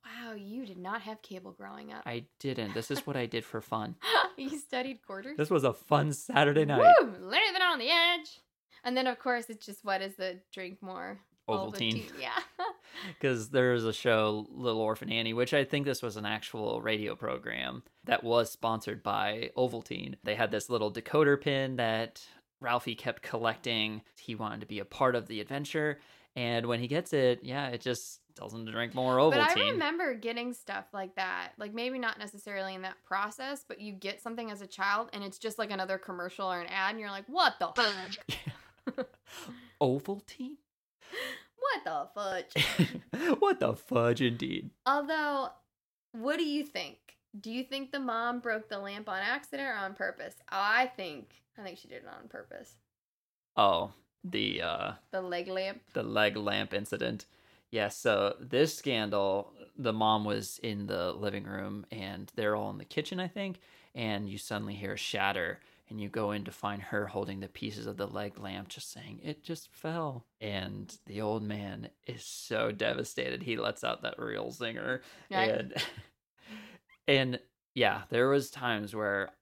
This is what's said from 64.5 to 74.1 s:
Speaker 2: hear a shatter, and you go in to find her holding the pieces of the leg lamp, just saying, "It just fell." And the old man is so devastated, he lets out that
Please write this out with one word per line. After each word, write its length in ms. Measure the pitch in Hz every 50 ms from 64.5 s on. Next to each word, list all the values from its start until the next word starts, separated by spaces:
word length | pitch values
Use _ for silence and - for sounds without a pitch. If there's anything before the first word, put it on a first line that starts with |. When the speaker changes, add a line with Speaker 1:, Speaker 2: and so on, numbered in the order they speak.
| 113 104 107 104 101
Speaker 2:
hear 180 | 101 98 98 104
a 40 | 107
shatter, 640 | - - - 101 95 98 101 98 87 85 92 - - - _ _ _ _
and 120 | 107 107
you 80 | 104 101
go 220 | - 117 110 101
in 140 | 104 104 101
to 60 | - -
find 280 | - - 104 101 101
her 260 | 101 - - 107 104 101
holding 320 | - 104 98 87 98 98
the 80 | 98 -
pieces 380 | - - - 110 101 107 113
of 100 | 110 101
the 100 | 98 101
leg 320 | 98 104 101 104 101 - -
lamp, 300 | - 98 95 92 101 98
just 240 | - - - - -
saying, 280 | - - - - - -
"It 200 | - 151 151 _
just 240 | - 170 151 - -
fell." 560 | _ - - 160 160 170 165 147 131 120 - _ _ _
And 560 | 110 107 101 98 95 98 101 101 101 - - - _
the 140 | - 101 101
old 220 | 110 107 107 110 107
man 480 | 107 104 104 101 98 95 107 113 117 _ _ _
is 180 | - 123 113 -
so 460 | - - - - - 117 107 113 113 107
devastated, 720 | 101 110 110 - 127 - - - - 127 127 127 123 -
he 140 | 123 113
lets 260 | 117 110 104 107 - -
out 180 | 120 120 - -
that 160 | -